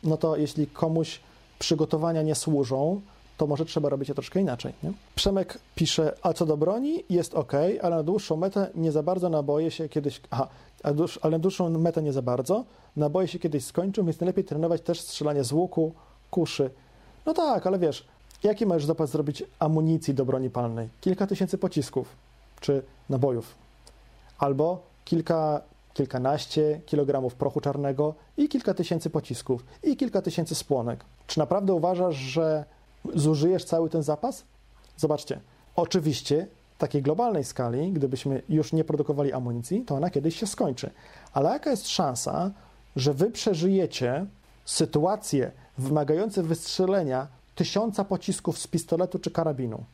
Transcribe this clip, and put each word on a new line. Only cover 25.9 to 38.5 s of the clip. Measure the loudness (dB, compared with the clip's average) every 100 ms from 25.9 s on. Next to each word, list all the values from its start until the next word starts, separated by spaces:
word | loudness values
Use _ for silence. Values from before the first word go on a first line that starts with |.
kilkanaście | -4 -2 0 0 0 0 0 2 0 0
kilogramów | 0 2 2 0
prochu | -2 -2 0
czarnego | -2 -2 -2 0 0 -2 -12 0
i | 0
kilka | 2 0
tysięcy | 0 0 0 0
pocisków | -2 -4 -10 -4 -4 -4 -6
i | -2 0
kilka | 0 0
tysięcy | -2 -2 -4
spłonek. | -4 0 0 0 -6 -10 -20 -6
Czy | 0
naprawdę | 2 2 2
uważasz, | 2 2 2 0 0
że | -2 0 2 0 -2 -18 _ _ -4
zużyjesz | 0 2 4 4 2
cały | 0 0 0
ten | 0
zapas? | 0 -2 -2 -6 -14 _ _ -20 -20 -2
Zobaczcie, | 0 0 -2 -10 -10 _ -6 -2
oczywiście | 2 2 2 0 2 0 0 -10 _
w | _
takiej | -2 0
globalnej | 0 2 2 0
skali, | -2 -4 -2 0 0
gdybyśmy | 0 0 -2 -2 -4
już | 0